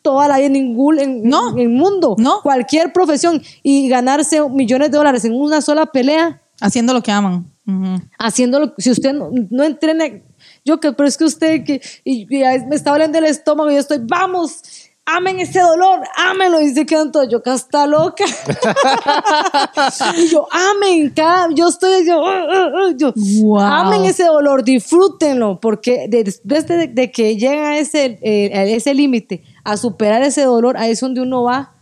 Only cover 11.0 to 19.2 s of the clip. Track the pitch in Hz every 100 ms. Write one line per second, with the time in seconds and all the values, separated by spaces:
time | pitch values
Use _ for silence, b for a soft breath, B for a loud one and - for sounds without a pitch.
11 | 285 - 320 - 320 320 175 269 B B
12 | - 247 196 269 254 262 247 294 294 294
13 | 320 320 311 302 - 302 302 285 277 294
14 | 233 349 381 370 320 - B B B B
15 | - 339 370 370 339 381 349 330 370 370
16 | - - 359 381 370 320 294 262 294 311
17 | 302 302 262 226 247 254 - 294 285 302
18 | 330 - 370 - - - - 554 554 466
19 | 285 277